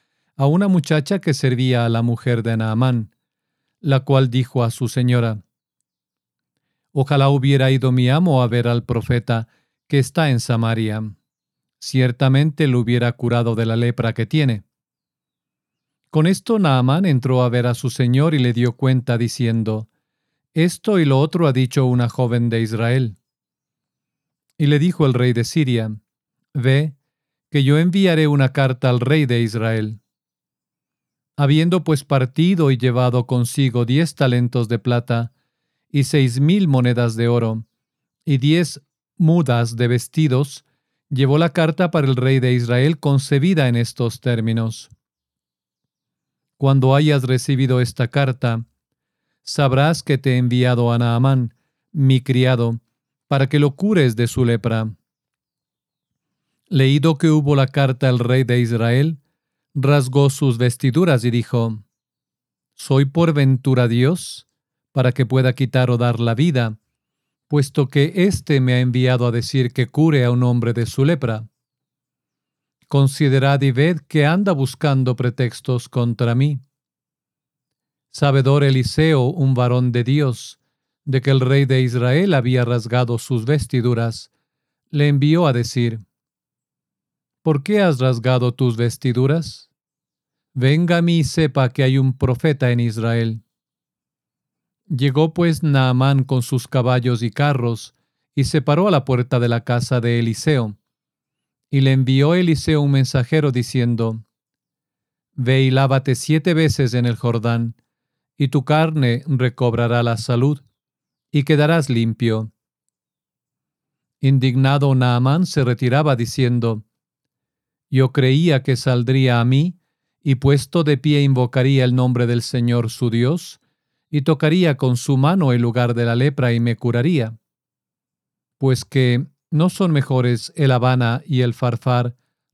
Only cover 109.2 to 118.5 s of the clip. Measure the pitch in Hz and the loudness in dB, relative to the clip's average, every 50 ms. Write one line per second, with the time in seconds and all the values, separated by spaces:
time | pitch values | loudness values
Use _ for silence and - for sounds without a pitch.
109.2 | - - 139 120 127 123 120 - 127 123 113 113 120 117 120 120 117 117 117 107 | -4 -4 -2 -2 -2 -2 -2 0 -2 -2 0 0 0 0 0 0 0 0 -2 -4
110.2 | - - 123 117 127 143 147 139 _ _ _ _ _ _ _ _ _ _ _ _ | -2 -2 -2 0 0 0 -2 -4 _ _ _ _ _ _ _ _ _ _ _ _
111.2 | _ _ - 147 139 - 156 143 147 151 165 165 139 - 123 117 117 117 110 - | _ _ -2 -2 2 2 2 2 4 2 2 0 0 0 0 0 0 -2 -2 -2
112.2 | 117 113 110 110 110 110 _ _ _ _ _ _ _ _ _ _ _ _ _ _ | -2 -2 -2 -2 -6 -8 _ _ _ _ _ _ _ _ _ _ _ _ _ _
113.2 | _ _ _ _ _ _ _ _ _ _ _ _ _ _ _ _ _ _ _ - | _ _ _ _ _ _ _ _ _ _ _ _ _ _ _ _ _ _ _ -2
114.2 | - 135 139 131 123 135 120 131 135 135 139 143 139 139 135 127 127 123 123 120 | 0 2 2 4 2 2 0 2 2 2 2 2 2 2 2 2 2 2 2 2
115.2 | 123 131 143 170 185 - - 147 131 123 120 - 127 123 120 147 156 151 131 117 | 2 0 2 0 0 -2 0 -2 0 0 -2 -2 -2 0 0 0 2 0 0 -2
116.2 | 120 113 - - 131 123 123 120 117 117 110 107 - _ _ _ _ _ _ _ | -2 -6 -2 -2 0 0 0 0 -2 -2 -4 -4 -10 _ _ _ _ _ _ _
117.2 | _ _ _ _ _ _ _ _ _ _ _ _ _ - - 131 131 131 - 147 | _ _ _ _ _ _ _ _ _ _ _ _ _ -4 0 0 0 2 0 0
118.2 | 131 127 135 151 170 170 | 0 2 2 2 2 2